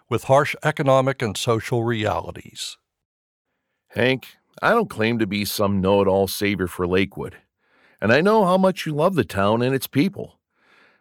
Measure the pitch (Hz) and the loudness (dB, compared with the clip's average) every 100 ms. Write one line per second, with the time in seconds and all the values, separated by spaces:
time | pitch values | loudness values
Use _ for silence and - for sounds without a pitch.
0 | _ 113 - 135 143 - 156 151 139 135 | _ -4 2 2 2 -2 -4 -2 2 2
1 | 131 135 117 92 - 113 - 123 113 117 | 2 -2 -4 -2 0 -2 0 -2 -2 -2
2 | 104 85 82 - - - - - _ _ | -2 -2 -6 -14 -18 -14 -14 -14 _ _
3 | _ _ _ _ _ _ _ _ _ - | _ _ _ _ _ _ _ _ _ -2
4 | 123 131 - - _ - 143 226 208 - | 0 0 -6 -20 _ -4 0 2 0 -2
5 | 110 117 107 101 101 - 101 101 95 101 | -2 0 -2 -4 -4 -2 0 2 2 2
6 | 98 95 95 - 101 101 92 - 90 90 | 4 2 0 -2 -2 -2 -4 -4 0 0
7 | 98 - 65 - _ _ _ _ _ _ | 0 -4 -12 -14 _ _ _ _ _ _
8 | 104 127 185 220 185 190 190 185 - 147 | 2 4 4 4 4 4 2 0 -4 -2
9 | 165 180 113 98 98 113 123 135 - 135 | 0 0 -2 0 2 2 0 -2 -2 0
10 | 98 - - _ _ _ _ _ _ _ | 0 -4 -12 _ _ _ _ _ _ _